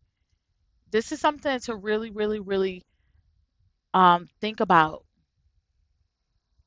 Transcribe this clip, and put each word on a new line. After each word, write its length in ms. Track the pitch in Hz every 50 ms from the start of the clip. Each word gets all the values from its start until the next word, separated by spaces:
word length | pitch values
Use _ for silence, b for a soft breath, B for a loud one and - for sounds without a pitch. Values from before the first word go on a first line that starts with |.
| _ _ _ _ _ _ _ _ _ _ _ _ _ _ _ _ _ _
This 220 | - 220 226 -
is 80 | 311 277
something 400 | - 311 294 285 - 294 262 247
to 140 | - 240 226
really, 340 | 196 190 214 214 214 226 226
really, 300 | 196 214 214 208 214 214
really, 440 | 190 190 196 190 190 190 180 180 - _ _ _ _ _ _ _ _ _ _ _ _ _ _ _ _ _ _ _ _ _ -
um, 340 | 190 185 175 175 175 170 - _ _
think 180 | - 214 220 -
about. 460 | 220 180 185 165 156 156 151 - - _ _ _ _ _ _ _ _ _ _ _ _ _ _ _ _ _ _ _ _ _ _ _ _ _ _ _ _ _ _ _ _